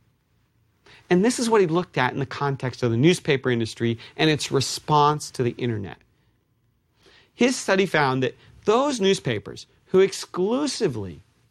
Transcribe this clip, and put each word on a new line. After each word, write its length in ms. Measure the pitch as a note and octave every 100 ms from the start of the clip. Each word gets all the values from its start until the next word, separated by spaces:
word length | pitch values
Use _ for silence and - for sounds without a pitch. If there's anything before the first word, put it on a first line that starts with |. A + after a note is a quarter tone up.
| _ _ _ _ _ _ _ _ _ - -
And 160 | F3+ A3
this 120 | B3+
is 120 | A3+
what 100 | A3
he 80 | F3+
looked 300 | E3 E3+ D3
at 160 | B2+
in 60 | -
the 60 | C3+
context 560 | - C#3+ C3+ B2+ -
of 100 | B2
the 60 | A2+
newspaper 540 | D#3 F3 - C#3 C3
industry 480 | A#2+ A2 - A#2 A2+ - -
and 140 | D#3
its 200 | D3+ -
response 800 | C#3 B2+ - - D3+ D3 D3+ -
to 120 | -
the 120 | A#2+ -
internet. 400 | A#2+ A2 F#2 - _ _ _ _ _ _ _ _ _ _ _ _ _ -
His 220 | B3 B3+
study 280 | - F#3+ G3
found 380 | D#3+ C3+ C3
that 140 | B2+ - _ -
those 380 | - A3+ C#4+ B3
newspapers 680 | F#3+ F#3+ C#3 G#2+ - A#2+ - _ _
who 120 | F#3
exclusively 1200 | F#3+ - - - F#3+ B3 D4 - G3+ A2+ F#2+ D2 - _ _